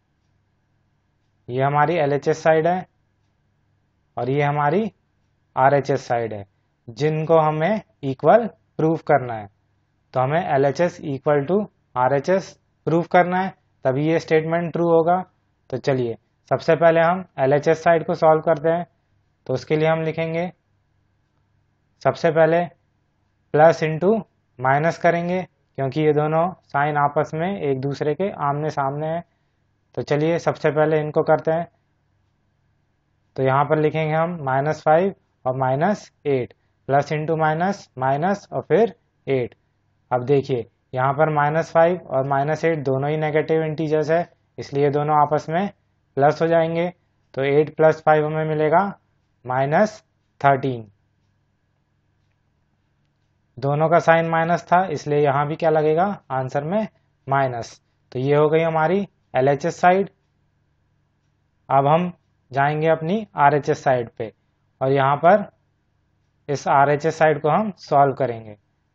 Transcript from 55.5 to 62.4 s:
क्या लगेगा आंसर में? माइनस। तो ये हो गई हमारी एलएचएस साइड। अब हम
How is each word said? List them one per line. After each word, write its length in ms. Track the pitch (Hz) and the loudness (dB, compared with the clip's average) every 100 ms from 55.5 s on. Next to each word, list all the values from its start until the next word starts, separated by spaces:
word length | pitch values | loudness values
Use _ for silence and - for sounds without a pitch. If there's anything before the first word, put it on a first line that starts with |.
| 156 | -2
क्या 140 | 160 | 0
लगेगा 460 | 156 151 156 196 196 - | 2 2 2 0 -4 -8
आंसर 320 | 131 127 143 | -6 -4 -6
में? 220 | 151 208 214 _ _ _ - | -4 -4 -6 _ _ _ -4
माइनस। 540 | 135 135 120 113 - _ _ _ | -2 -2 -4 -12 -16 _ _ _
तो 60 | 127 | -6
ये 180 | 135 147 | 0 2
हो 120 | 151 | 4
गई 140 | 160 | 2
हमारी 440 | 165 160 160 196 196 _ _ | 0 0 0 0 -4 _ _
एलएचएस 460 | 127 135 143 170 160 | 0 0 0 -2 0
साइड। 300 | 180 190 196 _ _ _ _ _ _ _ _ _ _ _ _ _ _ _ - | 2 2 0 _ _ _ _ _ _ _ _ _ _ _ _ _ _ _ 0
अब 180 | 135 139 | 2 4
हम 260 | 160 180 - _ _ | 2 0 -8 _ _